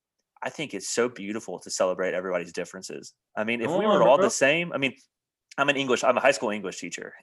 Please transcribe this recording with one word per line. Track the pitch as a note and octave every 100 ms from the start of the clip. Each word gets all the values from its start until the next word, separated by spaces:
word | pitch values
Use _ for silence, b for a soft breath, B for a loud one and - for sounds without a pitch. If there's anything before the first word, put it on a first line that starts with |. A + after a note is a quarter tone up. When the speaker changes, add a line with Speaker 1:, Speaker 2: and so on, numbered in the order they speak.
| _ _ _ -
Speaker 1:
I | B2
think | - C#3+
it's | G2 -
so | - B2
beautiful | A#2+ G2 G#2+ - F2
to | G2
celebrate | - F#2+ F#2 F#2 E2+
everybody's | F#2+ F2+ F2
differences. | F2 E2+ F#2+ - D2+ - _ _ G#2+
I |
mean, | G#2+ A#2
if | A#2
Speaker 2:
Come | F3+
Speaker 1:
we | G#3+
Speaker 2:
on, | F3+
Speaker 1:
were | A#2
all | C#3+
Speaker 2:
bro. | G#3
Speaker 1:
the |
same, | - C#3 D#3+ F3
I | C3+
mean, | C3+ - _ _ _ _ _ -
I'm | C#3+
an | C#3
English, | C3+ A#2
I'm | - A#2+
a |
high | C3+
school | C3+ A#2
English | G#2 F#2+ -
teacher. | - - - -